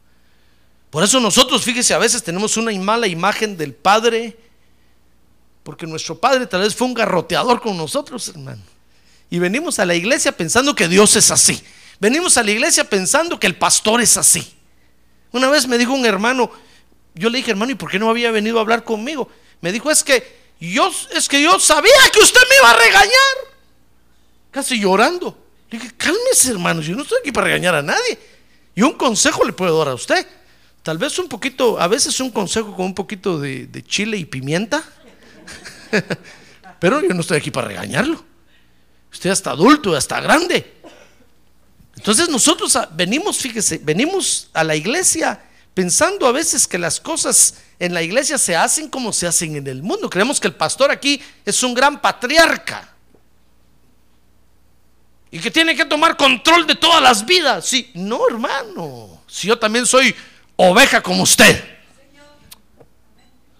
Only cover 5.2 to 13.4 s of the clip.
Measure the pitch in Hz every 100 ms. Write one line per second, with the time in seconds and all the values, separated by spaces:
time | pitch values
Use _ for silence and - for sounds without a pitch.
5.2 | _ _ _ _ - 147 165 160 - 160
6.2 | 247 262 240 180 208 - 254 233 202 180
7.2 | - 160 240 240 226 180 151 277 294 233
8.2 | - 147 135 117 92 _ _ _ _ _
9.2 | - 175 175 240 339 - 180 170 190 302
10.2 | 285 - 165 233 285 247 170 185 208 -
11.2 | 135 151 - 117 - - - - 202 294
12.2 | 359 254 214 214 320 311 269 196 180 277
13.2 | 339 311